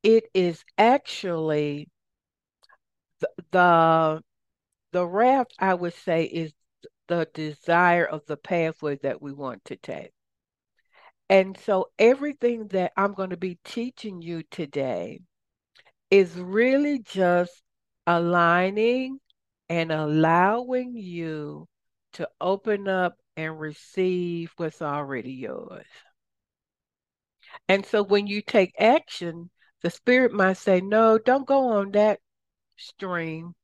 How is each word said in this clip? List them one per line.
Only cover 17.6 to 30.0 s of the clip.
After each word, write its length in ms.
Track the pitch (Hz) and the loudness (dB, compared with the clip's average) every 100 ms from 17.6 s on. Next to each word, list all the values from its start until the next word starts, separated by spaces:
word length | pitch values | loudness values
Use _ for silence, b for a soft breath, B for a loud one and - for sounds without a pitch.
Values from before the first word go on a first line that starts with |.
| _ _ _ _ - | _ _ _ _ 0
aligning 1120 | 170 170 175 170 175 185 208 226 254 262 269 _ _ _ _ - | 0 2 2 4 4 0 0 0 0 -4 -10 _ _ _ _ -6
and 220 | 170 165 | -4 -2
allowing 1040 | 156 151 156 160 170 190 233 254 254 247 240 | -2 0 2 4 4 4 0 -4 -6 -6 -12
you 680 | 185 170 165 156 147 147 160 _ _ _ _ | -10 -8 -8 -8 -10 -14 -20 _ _ _ _
to 140 | - 165 _ | -12 -12 _
open 460 | 180 196 226 202 196 | -2 -2 -2 -4 -2
up 300 | 190 175 _ _ - | 0 -2 _ _ -10
and 220 | 160 156 | -10 -8
receive 920 | 156 151 - - 185 180 175 170 170 - | -12 -12 -10 -2 0 0 -4 -6 -10 -8
what's 240 | 165 _ | -8 _
already 520 | 151 147 139 131 123 | -6 -6 -6 -8 -8
yours. 520 | 131 117 - - - - - _ _ _ _ _ _ _ _ _ _ _ _ _ _ B B - | -12 -10 -10 -14 -18 -20 -20 _ _ _ _ _ _ _ _ _ _ _ _ _ _ B B 0
And 180 | 196 196 | 0 0
so 160 | 214 | -2
when 240 | 196 202 202 | 2 0 0
you 160 | 208 | -8
take 320 | - 226 180 - | 0 2 2 2
action, 720 | 220 302 - - 175 165 175 _ _ _ | 2 2 0 -12 -10 -10 -18 _ _ _
the 80 | - | -6
spirit 420 | - | -4